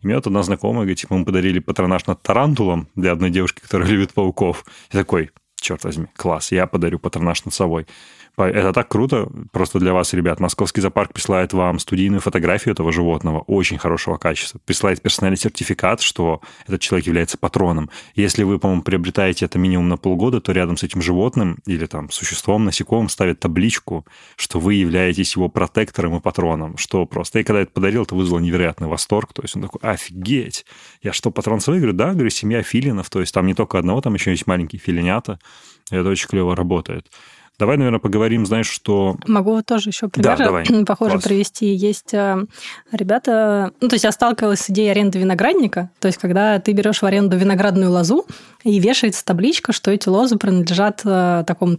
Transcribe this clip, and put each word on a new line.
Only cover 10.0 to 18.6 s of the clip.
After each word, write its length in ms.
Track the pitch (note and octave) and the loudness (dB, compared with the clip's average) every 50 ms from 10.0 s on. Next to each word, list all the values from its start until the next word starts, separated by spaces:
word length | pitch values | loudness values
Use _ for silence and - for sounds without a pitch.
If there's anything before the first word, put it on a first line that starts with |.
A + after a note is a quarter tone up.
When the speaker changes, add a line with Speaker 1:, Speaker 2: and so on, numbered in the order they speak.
| F2 - | 0 0
Speaker 1:
ребят. 280 | - F2+ E2+ F2 D#2+ - | -2 0 0 0 0 0
Московский 420 | F2+ F2 - - G2+ F2 - - | -2 -4 -2 -2 -4 -2 0 0
зоопарк 320 | F#2+ G2 - G2+ G2+ - - | -2 0 0 0 -2 -2 -4
присылает 400 | - - - G2 F#2 F#2 F2 - | -10 -2 0 0 0 0 0 0
вам 240 | F#2 F#2 F2+ F2 F2 | 0 0 0 0 -2
студийную 420 | - - G2 F#2 F#2+ G2 G2+ G2 | -4 -2 0 0 2 2 2 0
фотографию 540 | - - - F#2+ E2+ E2+ F#2 G#2+ - A#2+ G2 | 0 0 -2 0 2 2 0 0 0 -2 -2
этого 180 | - E2 E2 | 0 0 0
животного 460 | D#2+ E2+ F2 E2 E2 - - E2 D#2 D#2 | 0 2 2 2 0 0 -2 -2 -2 -4
очень 380 | - - G2 G2 F2+ - - - | -2 -2 0 0 0 0 -4 -2
хорошего 400 | - E2+ E2 E2 - - E2 D#2 | -2 -2 -2 -2 -2 -4 -6 -2
качества. 420 | - E2+ D#2 - - - - - _ | -2 -4 -4 -4 -8 -10 -12 -16 _
Присылает 340 | - F2 - - G2 F2+ - | -4 -4 0 0 0 0 0
персональный 380 | _ - - - G2+ F#2+ F#2+ F2+ | _ -2 -2 0 0 0 0 0
сертификат, 640 | - A2+ - - - - G2 - - F#2 A2+ A2+ | -2 -4 -4 -4 -4 -4 -4 0 0 0 0 0
что 400 | - - - - F2 E2 D#2+ D#2 - - - - - - | -2 -4 -2 0 0 0 -2 -2 -6 -20 -20 -20 -8 -6
этот 140 | F#2+ F2+ | -6 -4
человек 240 | - - F#2+ F2+ - | -2 0 0 0 0
является 320 | F2+ E2 E2+ E2+ - - - | 2 0 0 0 -2 -4 -4
патроном. 500 | - E2+ - - F#2+ F2 E2+ D#2 D#2 D#2 - - - - _ | -6 -2 0 2 2 2 2 0 -2 -6 -10 -20 -20 -8 _
Если 280 | - G2+ F#2+ - - | 0 0 0 2 0
вы, 160 | G#2 F#2+ G2+ | 2 2 0
по-моему, 240 | F2+ | 0